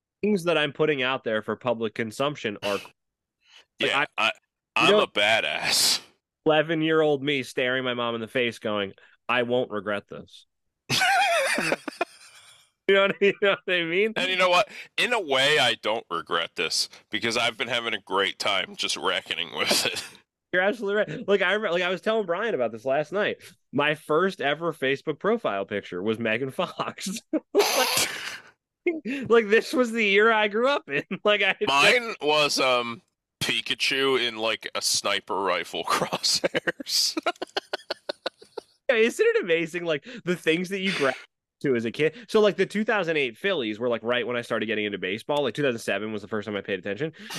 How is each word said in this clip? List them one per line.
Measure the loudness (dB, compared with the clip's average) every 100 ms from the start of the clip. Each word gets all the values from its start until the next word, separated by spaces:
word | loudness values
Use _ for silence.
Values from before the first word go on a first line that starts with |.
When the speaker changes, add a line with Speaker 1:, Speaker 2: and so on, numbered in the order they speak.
| _ _
Speaker 1:
Things | -2 0
that | 0 0
I'm | 0
putting | 0 0 0
out | -2 -2
there | -2 -2
for | -2 -4
public | -2 -2 -4 -4
consumption | -6 -4 -4 -4 -6 -6
are | -4
Speaker 2:
<sighs> |
Speaker 1:
like, | -4 -6 _ _ _ _ _ _ -20 _ -4
Speaker 2:
Yeah, | -2 0
Speaker 1:
I, | -2 -2
Speaker 2:
I, | -2
Speaker 1:
you | -2 _ _ _ 2
Speaker 2:
I'm | 4
Speaker 1:
know, | 4
Speaker 2:
a | 4
badass. | 2 4 4 2 -2 0 2 2 0 -4 _ _ _ 2
Speaker 1:
eleven-year-old | 2 2 0 2 4 4 2
me | 0 -2
staring | -2 -2 0 0
my | -2
mom | -2 -2 -4
in |
the | -4
face | -2 -2 -2
going, | -4 -2 -4 -8 _ _ -2
"I | -2
won't | 2 0 -2
regret | -4 -4 -6 -8
this." | -16 -18 -20 _ _ _ _ -6
Speaker 2:
<laughs> | 0 2 2 2 2 0 -2 -2 -4 -6 -8 -10 -10 -20 -20 -20 -20 _ _ 2
Speaker 1:
You | 4
know | 2
what, | 2
<laughs> |
you | 0 2
know | 0 0 0
what | -2
I |
mean? | 0 0 0 -2
Speaker 2:
And | -2
you | 2
know | 4
what? | 4 2 -6 -10 -4
In | 0
a | 0
way, | 0 2 4 4
I | 4 2
don't | -2 -4 -4
regret | -8 -2 -2 -2 -4
this | -2 -2 -4 -8 _
because | -4 -2 0
I've | -2 -2
been | -4
having | -2 -2
a | -4
great | -2 0 0 -2
time | -2 0 -2 -6
just | -6 -2
reckoning | -2 -2 -4 -6 -6 -4
with | 0 0 0
it. | -6 -10 -18 _
<laughs> | _ _
Speaker 1:
You're | -2
absolutely | 0 -2 -4 -2
right. | -2 -4 -2
Like, | 0
I | 2
remember, | 0 0
like, | -2
I | -2
was | -2
telling | -2 -2 -2
Brian | -2 -2 -2
about | -2
this | -4 -2
last | -2 -2
night. | -2 -2 -4 -10 -20 _
My | 0 0 0
first | 0 0 0 0
ever | -2 -2 -4
Facebook | -2 -2 0 -4 -4
profile | -2 0 -2 -2 -2
picture | -6 -6 -4
was | -2 -2
Megan | 0 -2 -2
Fox. | -4 -6 -4 -8 -8 -10 -10 -6
<laughs> | -6 0
Like, | 2 2 2 0 0 -2 -6 -12 -14 -18 _ _ _ -4 -4 -6 -6 4
like, | 4 6
this | 2 4
was | 0 0
the | 2 4
year | 6 6
I | 4 2
grew | 2 0
up | 0 -2
in. | -6 -4
<laughs> | -2 2
Like, | 4
I | 2 0 0
Speaker 2:
Mine | 4 4 4 0 -2
was, | 2 4 2 2
um, | 2 2 0 -6 _ _ _ _
Pikachu | -4 -2 -4 -2 0 2 2 2 0
in, | -2
like, | -2 -2 -4 -4
a |
sniper | -2 0 0 0 0 0
rifle | 2 0 -2 -6
<laughs> | -2
crosshairs. | 0 0 -2 -2 0 -2 -2 -4 -6 -4 -2 -2 -2
<laughs> | -4 -6 -8 -10 -8 -10 -10 -10 -10 -10 -12 -12 -16 -18 -18 _ 0
Speaker 1:
Yeah, | 4
isn't | 2 4 2 2
it |
amazing, | 2 0 0 -4
like, | -2 -2 -4 -8
the | -6 -2
things | 0 0 -2
that | -4
you | -4
grab | 0 0 0 -10 _ _ _
to | 0 0
as |
a | 0
kid? | 0 -2 -2 0
So, | 4
like, | 4 2
the | 0
two | 0 0
thousand | 0 0 0
eight | -2 -2
Phillies | -2 0 -2 -2
were, | -2
like, | -2
right | 0 0 0
when | -4
I |
started | -2 -2 0
getting | -2 -2
into | -4
baseball. | -4 -4 -2 -2
Like, | -2 0
two |
thousand | -2 -2
seven | -4 -4 -4
was | -8
the | -6
first | -6 -4
time | -6
I |
paid | -4 -6
attention. | -4 -6 -6 -8 -14